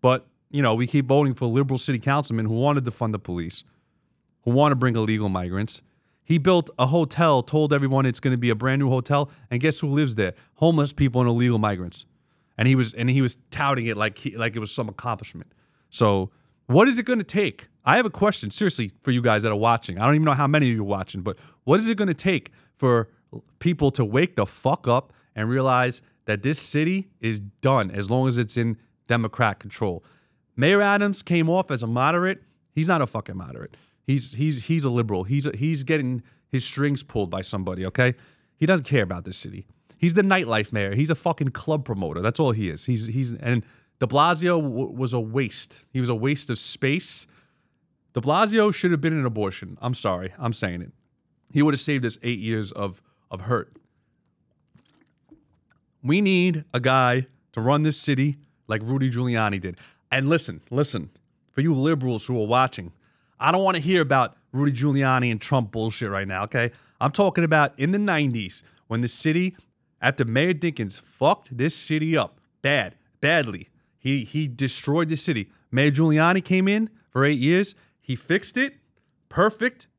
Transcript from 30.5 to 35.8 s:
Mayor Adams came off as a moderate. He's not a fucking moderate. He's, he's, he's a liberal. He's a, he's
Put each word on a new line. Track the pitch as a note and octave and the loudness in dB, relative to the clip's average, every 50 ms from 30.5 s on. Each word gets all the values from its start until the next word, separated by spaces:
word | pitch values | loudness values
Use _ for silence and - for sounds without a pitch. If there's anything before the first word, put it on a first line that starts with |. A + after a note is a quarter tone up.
| _ | _
Mayor | - C3 D#3 G3 G3+ | 0 2 2 4 4
Adams | G#3 G3+ G3+ G3+ G3+ G3+ G3 - - | 4 2 2 2 0 0 -2 -4 -2
came | - F3 E3+ D#3+ D#3+ | 0 0 2 2 2
off | E3+ F#3 F#3 - | 0 0 0 -2
as | D3 A#2 | -4 -4
a | A#2 | -4
moderate. | A2+ A#2 B2 C3 D3 E3 F3 F3+ F#3+ F#3+ - _ _ _ _ _ _ | -4 -2 0 2 2 2 2 0 -2 -4 -6 _ _ _ _ _ _
He's | _ D#3 D#3+ | _ -2 0
not | E3+ F3+ D#3+ | 0 2 2
a | C#3 | 0
fucking | A2+ - A2 G2+ - F#2+ | -2 -2 -8 -8 -8 -12
moderate. | F#2+ E2+ C2+ B1+ A1+ - - - _ _ _ _ _ _ | -12 -12 -12 -14 -14 -16 -16 -18 _ _ _ _ _ _
He's, | - C3+ C#3 B2 - - | 0 0 0 0 -6 -4
he's, | A2 C#3+ D#3 D3+ B2+ A2 | -2 -2 -2 -2 -4 -2
he's | - E3 E3 C#3+ | -2 -2 0 0
a | C3+ | 0
liberal. | A#2+ B2 A#2 G#2 G#2 F2+ F2+ | 0 0 0 0 0 -2 -2
He's | G2 C3 C#3+ C3+ | 0 -2 -2 -2
a, | D3 - | -2 -4
he's | G#2+ C3+ D#3 E3 C#3+ | -2 -2 -2 -2 -4